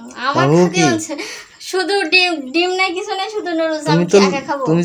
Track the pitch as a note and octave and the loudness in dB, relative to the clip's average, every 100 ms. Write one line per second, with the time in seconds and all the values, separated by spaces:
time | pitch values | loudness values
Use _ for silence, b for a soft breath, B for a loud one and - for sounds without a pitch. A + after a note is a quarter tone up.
0 | A#3 - C4 C#4+ C#3 E3 F3+ F3 D3 A2 | -12 -6 -2 2 4 4 4 4 2 2
1 | - C#4+ B B B B - F#4 E4 G4+ | -4 -10 B B B B -6 -4 0 -2
2 | D#4 F#4 F4+ D#4+ B3+ D#4 F4+ F#4 F#4+ F4 | 2 2 2 -2 -4 -2 0 0 -2 -2
3 | G4+ F#4+ G4+ G#4+ E4+ E4 D#4+ D#4 D4+ D#4+ | -6 -6 -6 -6 -4 -2 -2 -2 0 2
4 | F3 G3+ G3 C4+ C4+ C#4+ C4 E3 | 4 4 4 0 -4 -4 0 2